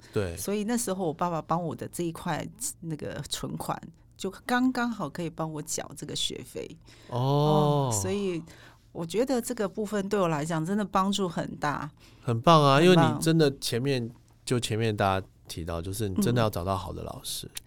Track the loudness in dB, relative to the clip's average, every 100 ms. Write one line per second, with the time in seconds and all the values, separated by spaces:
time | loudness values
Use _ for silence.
0 | -6 -4 -2 -4 -4 -2 -2 -2 -2 -2
1 | -2 -2 -2 -2 -2 -2 -2 -6 -8 -4
2 | -4 -4 -6 -6 -6 -8 -10 -8 -8 -8
3 | -8 -8 -8 -6 -6 -6 -6 -8 -10 -18
4 | -20 -10 -10 -8 -2 2 2 0 -2 -4
5 | -6 -6 -6 -6 -6 -6 -6 -6 -8 -12
6 | -8 -4 -4 -6 -10 -10 -10 -14 -20 -20
7 | -6 -2 2 4 6 6 4 4 2 0
8 | 0 -2 -2 -4 -8 -16 -20 -20 _ -10
9 | -4 -2 0 0 -2 -4 -4 -4 -4 -4
10 | 0 2 2 0 -2 -2 0 -2 0 0
11 | 0 0 -2 -4 -6 -4 -4 -4 -8 -14
12 | -20 -8 -4 2 6 8 8 8 8 8
13 | 6 4 4 6 4 2 -2 -2 0 -2
14 | -4 -10 _ _ -2 0 0 0 2 4
15 | 2 2 -2 _ -14 -8 -6 -4 -4 -4
16 | -2 0 2 2 2 0 -2 -2 -4 -8
17 | -10 -10 -10 -10 -10 -14